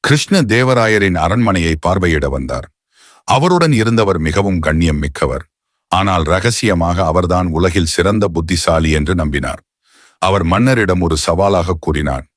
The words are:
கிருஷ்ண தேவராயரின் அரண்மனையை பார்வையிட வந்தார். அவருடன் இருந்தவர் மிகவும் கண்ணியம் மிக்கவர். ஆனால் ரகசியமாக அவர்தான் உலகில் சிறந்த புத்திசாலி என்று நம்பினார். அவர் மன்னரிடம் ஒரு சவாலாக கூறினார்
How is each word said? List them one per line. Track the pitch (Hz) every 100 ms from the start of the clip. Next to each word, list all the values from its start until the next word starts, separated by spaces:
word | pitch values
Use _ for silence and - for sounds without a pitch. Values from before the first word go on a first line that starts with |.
கிருஷ்ண | - 147 - 196
தேவராயரின் | 127 113 127 123 110 107 98
அரண்மனையை | 87 85 107 113 92 82 78 85
பார்வையிட | 95 90 80 71
வந்தார். | 67 64 64 - _ _ _ - _
அவருடன் | - 123 170 180 165
இருந்தவர் | 131 110 117 104 90
மிகவும் | 80 98 101 90
கண்ணியம் | 76 78 82 73
மிக்கவர். | 69 69 71 67 - _ _ _ _
ஆனால் | 87 98 90
ரகசியமாக | 78 92 101 117 110 90 85 87
அவர்தான் | 87 90 87 90 90
உலகில் | 80 92 92 82
சிறந்த | - 90 110 98
புத்திசாலி | 82 80 87 - 82 80
என்று | 76 73
நம்பினார். | 87 76 69 65 - _ _ _ _ _ _
அவர் | 92 98
மன்னரிடம் | 85 92 127 131 98 90
ஒரு | 85 78
சவாலாக | - 85 98 95 85 82
கூறினார் | - 73 73 67 69